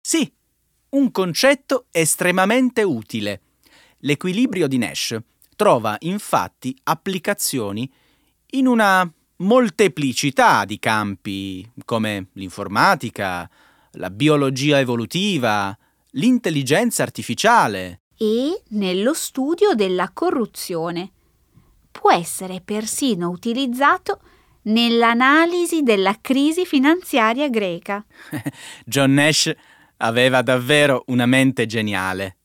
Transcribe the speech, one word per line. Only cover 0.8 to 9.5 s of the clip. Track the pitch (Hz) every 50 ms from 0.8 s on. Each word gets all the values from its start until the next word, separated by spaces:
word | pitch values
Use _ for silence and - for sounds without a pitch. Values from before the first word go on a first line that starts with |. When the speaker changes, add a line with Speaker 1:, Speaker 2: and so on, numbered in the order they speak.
| _ _
Speaker 1:
un | - 277 277 226
concetto | - - 190 180 156 - - 262 285 277 _ _ 277 247 - _
estremamente | _ 170 165 160 - - 185 180 180 190 185 196 226 254 262 247 240 - 214
utile. | 196 143 113 107 _ - 113 101 101 101 92 _ _ _ _ _ _ _ _ _ _ _ _
L'equilibrio | - 135 147 143 - 180 185 208 254 - - 190 165 139
di | 135 127
Nash | 113 85 71 - - - 117 110 - _ _ _ _ _ _
trova | _ 214 208 160 123 107 113 104 107
infatti | - 160 185 208 - - - 131 92 - _ _ - 127 131 _ _
applicazioni | - 160 160 _ 196 185 185 _ - 202 - - - - 131 110 98 101 107 123 135 _ _ _ _ _ _ _ _ _ _ _ _ -
in | 262 262
una | 254 247 226 214 196 190 185 180 175 _ _ _ _ _
molteplicità | _ 175 190